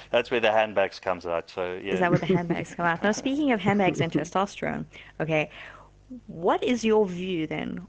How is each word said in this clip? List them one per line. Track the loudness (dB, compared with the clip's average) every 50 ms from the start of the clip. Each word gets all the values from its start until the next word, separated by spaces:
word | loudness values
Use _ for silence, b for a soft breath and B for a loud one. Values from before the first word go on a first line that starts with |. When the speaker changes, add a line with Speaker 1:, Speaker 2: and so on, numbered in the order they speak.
| B B
Speaker 1:
that's | 0 0 2 2
where | 0 4
the | 4 4
handbags | 6 4 4 4 4 2 2 2 0 -4
comes | -4 -2 -2 -2 -2
out. | -4 -4 -4 -4 -6
So | -6 -4 -4 -4 -4 -6 -4
yeah. | -2 0
Speaker 2:
Is | 0
that | 2 2
where | 2 2
the | 2 2
handbags | 2 0 2 0 -2 -4 -4 -8 -6
come | -2 -2
out? | 0 0 0 0
Now, | 0
speaking | 0 0 -2 -2 -2 0 2 2
of | 2 2
handbags | 2 2 2 4 2 2 2 0
and | -2 0
Speaker 1:
<laughs> | 0 -2
Speaker 2:
testosterone, | -4 0 -2 -2 -2 -2 -4 -6 -6 -6 -4 -6 -8 -10 B B B B B -6
okay, | -4 0 0 0 0 0 B B B B B B B B B -20 -20 -18 -18 -18 -16 -16
what | -12 -2 0 2 2 2 2
is | 0 0 2 2
your | 4 4 4 4 2
view | 0 -4 -4 -2 -2 -2 -2 -2
then | -4 -6 -6 -6 -6 -8 -10